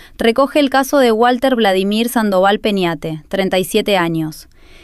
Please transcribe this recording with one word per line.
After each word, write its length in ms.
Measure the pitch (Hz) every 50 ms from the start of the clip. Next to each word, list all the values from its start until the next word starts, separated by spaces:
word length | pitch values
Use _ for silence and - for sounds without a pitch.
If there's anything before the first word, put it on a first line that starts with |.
| - - -
Recoge 440 | - - 233 226 - 277 269 - 302
el 80 | 285 262
caso 300 | 269 269 269 269 - 285
de 120 | 262 240
Walter 440 | 220 214 240 247 254 240 - 269 262
Vladimir 520 | 233 226 196 190 190 190 196 208 214 233
Sandoval 520 | 240 - 240 214 208 190 185 190 190 208 214
Peñate, 640 | - 220 202 196 180 170 165 165 - 160 156 151 -
treinta 320 | - - 190 190 185 190 185
y 60 | 185
siete 320 | - - 208 - 214 202
años. 500 | 185 170 170 165 160 156 156 156 - - - _ - - - - -